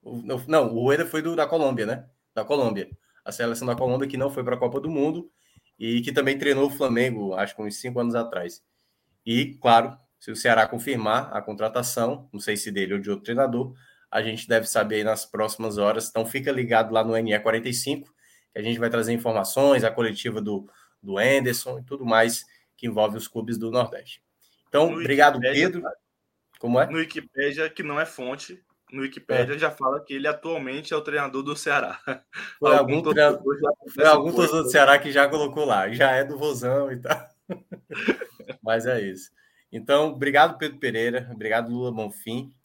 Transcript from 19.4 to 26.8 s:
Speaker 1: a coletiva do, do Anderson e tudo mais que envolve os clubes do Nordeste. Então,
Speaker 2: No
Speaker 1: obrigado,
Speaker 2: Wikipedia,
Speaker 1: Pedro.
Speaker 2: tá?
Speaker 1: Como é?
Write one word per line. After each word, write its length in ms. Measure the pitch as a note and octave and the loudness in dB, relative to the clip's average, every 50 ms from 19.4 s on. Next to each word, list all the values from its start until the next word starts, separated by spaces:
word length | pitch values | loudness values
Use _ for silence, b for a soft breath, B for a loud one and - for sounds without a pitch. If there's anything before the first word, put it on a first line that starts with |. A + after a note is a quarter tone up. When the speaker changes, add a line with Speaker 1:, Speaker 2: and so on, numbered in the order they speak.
| F#2+ - - C3 C#3 C#3+ C#3 B2+ A2 | -2 -2 0 2 4 4 4 4 4
Speaker 1:
a 80 | A2+ | 0
coletiva 500 | A2 - A#2 A2+ G#2 G#2 - B2 A2 A2 | 0 0 -2 -2 -2 -4 -8 -6 -6 -6
do, 260 | G#2 G#2 G#2 G2 G2+ b b b b b b b _ | -4 -4 -6 -6 -6 b b b b b b b _
do 140 | G2 G2 G2 | -6 -2 0
Anderson 580 | A2 B2+ C3+ C#3 B2+ B2 A#2+ - - B2+ B2+ B2+ | 2 4 2 2 2 0 -4 -4 -8 -10 -12 -12
e 40 | B2+ | -12
tudo 220 | - C#3 C#3 C3 | -12 -12 -8 -2
mais 400 | A#2 A2+ A2+ A2+ A#2 A#2 - - b b b b b b | 2 4 4 4 4 2 -6 -8 b b b b b b
que 120 | _ - A#2+ | _ -10 -6
envolve 300 | G#2 G#2+ G#2+ G#2+ G#2 A2+ | 0 0 0 0 0 -4
os 100 | A2 - | -12 -10
clubes 300 | _ A#2 G#2+ A#2 A#2 G#2 | _ -8 -6 -6 -6 -6
do 120 | A2+ A2+ | -6 -2
Nordeste. 540 | A2+ B2 A#2+ G#2+ - - - - - - _ _ _ _ _ _ _ _ _ _ | 0 -2 -2 -2 -4 -14 -16 -18 -20 -20 _ _ _ _ _ _ _ _ _ _
Então, 200 | - C#3+ D#3 E3+ | 2 4 4 4
Speaker 2:
No 100 | D#3+ D#3+ | 2 -2
Speaker 1:
obrigado, 360 | E3+ - C#3+ C#3 D3 D3 C#3 | -2 0 6 8 6 6 6
Speaker 2:
Wikipedia, 320 | B2+ A#2+ C3 C#3 C#3 D#3+ F#3+ | 4 0 0 2 2 2 2
Speaker 1:
Pedro. 140 | F3 F3 - | 0 -4 -8
Speaker 2:
tá? 80 | - - _ _ _ _ _ _ _ _ _ _ _ _ _ | -10 -12 _ _ _ _ _ _ _ _ _ _ _ _ _
Speaker 1:
Como 200 | - A#2+ A#2+ | -4 0 2
é? 80 | B2+ | 2